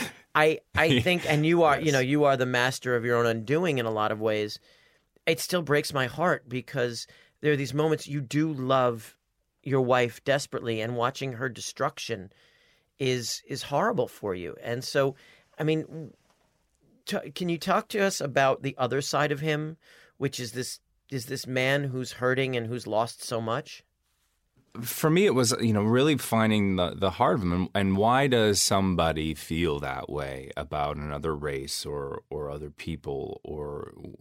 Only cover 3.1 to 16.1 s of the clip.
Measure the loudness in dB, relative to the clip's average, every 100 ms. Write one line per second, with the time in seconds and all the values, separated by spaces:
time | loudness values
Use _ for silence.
3.1 | 2 2 0 0 0 2 0 0 0 0
4.1 | 0 0 0 -2 -6 _ _ _ _ _
5.1 | _ -2 -2 0 -2 2 0 2 -2 -2
6.1 | 0 0 0 -4 -8 -6 -2 -2 -4 -12
7.1 | -18 _ -4 0 0 0 0 0 0 -2
8.1 | -8 -2 0 0 -2 2 4 4 0 -10
9.1 | _ _ _ _ _ 0 2 4 4 2
10.1 | 0 0 0 0 -6 -4 -2 -2 -2 -2
11.1 | -2 -8 -6 -6 -6 -10 -4 -4 -4 -8
12.1 | -8 -10 _ _ _ _ _ _ -4 -2
13.1 | -2 -4 -8 -8 -10 -4 0 0 0 -4
14.1 | -4 -6 -6 -8 -10 -8 -6 -2 0 0
15.1 | -2 -18 _ _ -4 0 0 -2 -12 -14